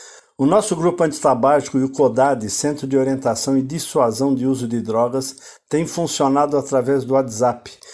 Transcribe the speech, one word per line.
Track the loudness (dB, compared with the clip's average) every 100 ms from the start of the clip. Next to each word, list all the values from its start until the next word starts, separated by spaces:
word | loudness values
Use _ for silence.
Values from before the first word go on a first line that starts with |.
| -20 -20 _ -2
O | 2
nosso | 2 2 0
grupo | 0 2
antitabágico | -2 2 0 2 4 2 2 -2
e |
o | -2
codad, | 2 2 4 2 0 -4
Centro | -4 -4 -4 0
de | 0
Orientação | 2 0 -2 -2 0 0
e |
Dissuasão | 0 -6 -4 0 0 2 0
de | 0 0
Uso | -2 -2
de | -4
Drogas, | -2 0 0 -2 -6 -12 -20 -20 _
tem | -2 -2
funcionado | -4 -4 0 2 2 2 0
através | 0 -2 0 -2 2
do |
WhatsApp, | 0 0 0 0 -2 -12 -20 -20